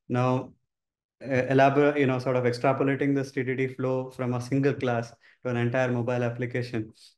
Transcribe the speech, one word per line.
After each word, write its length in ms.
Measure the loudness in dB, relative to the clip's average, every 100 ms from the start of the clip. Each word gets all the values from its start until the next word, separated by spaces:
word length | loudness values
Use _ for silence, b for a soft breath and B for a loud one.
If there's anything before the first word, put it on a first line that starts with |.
| -4
Now, 460 | 0 2 0 -4 -14 _ _ _ _ _ _
uh, 260 | -2 0 2
elaborate, 480 | 6 6 6 4 4
you 80 | 0
know, 140 | 0
sort 180 | 0 0
of 80 | 0
extrapolating 720 | 0 0 2 0 0 0 0
this 160 | -2
T 120 | -4
D 120 | -4 -2
D 120 | -4
flow 440 | -2 -2 -2 -6
from 220 | -6 -4
a 60 | -4
single 340 | -2 0 0
class 380 | 0 -2 -2 -4 -12 b b
to 60 | -4
an 80 | -2
entire 340 | 0 0 0
mobile 320 | 0 -2 -2
application, 680 | -2 -4 -6 -6 -6 -6 -8 B B